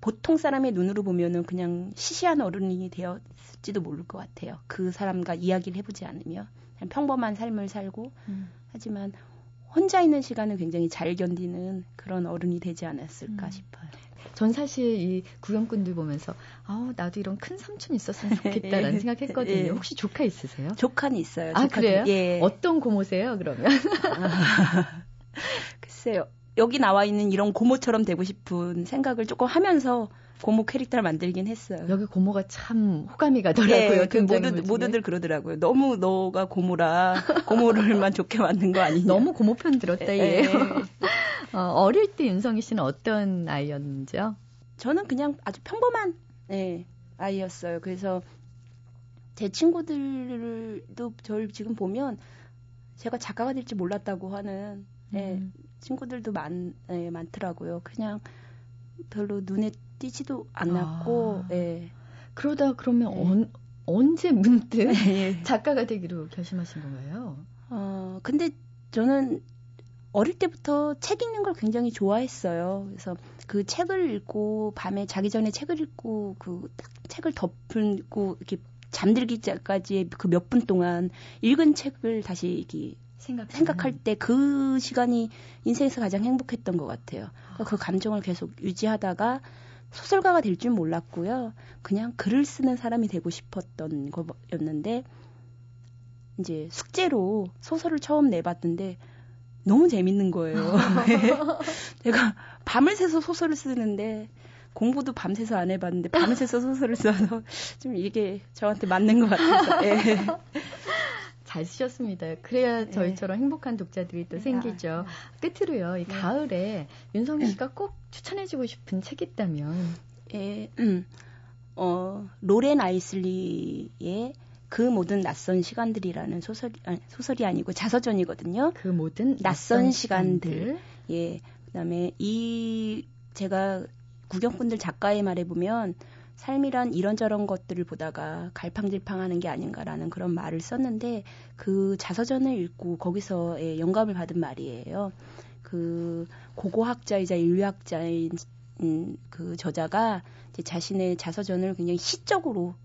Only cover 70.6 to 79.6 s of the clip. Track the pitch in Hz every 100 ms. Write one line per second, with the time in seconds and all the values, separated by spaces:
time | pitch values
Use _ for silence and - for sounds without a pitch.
70.6 | - 294 294 294 - 415 466 440 403 339
71.6 | 220 226 240 226 196 214 254 - 185 170
72.6 | 175 196 196 196 190 175 - - - 202
73.6 | 196 - 349 381 349 208 - 214 214 214
74.6 | 214 208 185 196 202 196 202 220 220 -
75.6 | 294 330 311 - 233 214 208 185 - 175
76.6 | - - - - - - 330 - 180 -
77.6 | - 220 214 196 - - 196 - 180 185
78.6 | - - - - 190 226 247 233 214 185